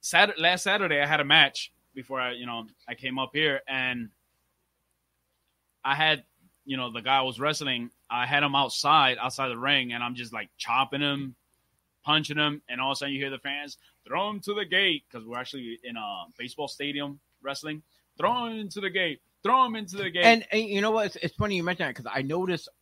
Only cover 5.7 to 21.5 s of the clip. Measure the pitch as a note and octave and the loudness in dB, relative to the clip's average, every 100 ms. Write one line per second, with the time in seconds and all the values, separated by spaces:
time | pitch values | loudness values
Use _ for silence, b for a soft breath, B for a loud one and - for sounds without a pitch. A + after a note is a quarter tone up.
5.7 | _ C3+ C#3 D#3 D3+ - _ _ _ - | _ -2 2 4 2 -2 _ _ _ -8
6.7 | C3 B2 A#2 A2+ C3+ C3 A2+ C#3+ D3+ C#3+ | -6 -4 -6 2 2 2 -2 -2 -2 -2
7.7 | B2 A#2+ _ _ A#2+ B2 C#3+ C#3+ C#3 C3 | -4 -6 _ _ -4 0 2 4 2 0
8.7 | - C#3+ D#3 C3+ B2 B2 - C3+ A#2 C3 | 0 4 6 6 2 -4 -4 -4 -2 0
9.7 | C#3+ B2 A#2+ A#2+ B2 A#2+ A2+ G2+ _ - | 0 0 -4 -6 -6 -10 -10 -12 _ -2
10.7 | A#2+ C3 C#3+ D3 C#3 C3+ B2 _ _ _ | 0 0 0 -2 -2 -6 -12 _ _ _
11.7 | _ _ _ - D#3 D3 D3 D3+ D3 - | _ _ _ 0 0 2 0 0 0 -10
12.7 | B2 C3+ C3+ C#3 C#3 C#3 C3+ C#3 C#3+ D3 | -4 -2 -2 -4 -4 -6 -6 -6 -8 -8
13.7 | - b b - E3 G3+ G#3 G3 G#3 F#3 | -14 b b -6 -2 -2 -4 -6 -6 0
14.7 | F3+ G3 D3+ _ A#2+ A2+ A#2+ B2 C#3 A#2+ | 2 4 2 _ -16 -10 -8 -8 -10 -10
15.7 | A#2 B2 A#2 G#2+ F#2+ E2+ - B2 - C#3+ | -12 -10 -8 -8 -8 -12 -12 -12 -8 -10
16.7 | - C#3+ C#3+ C#3+ C#3+ _ _ C3+ C#3 D#3 | -6 -6 -4 -8 -10 _ _ -10 -8 -8
17.7 | D3+ _ _ _ _ F3+ B3 A#3 A3 G#3 | -10 _ _ _ _ 0 0 -2 -6 -8
18.7 | G3+ G3 F3+ F3 C#3 _ _ G3 C4 B3 | -6 -4 -2 -2 -4 _ _ 2 4 4
19.7 | A3 G3 F#3+ F#3+ F3 G3 A3+ - G#3+ A3 | 2 -8 -6 -4 6 6 6 4 -2 0
20.7 | G3 G#3+ A3 G#3 - E3+ - G#3 | 0 2 2 0 -2 -6 -2 0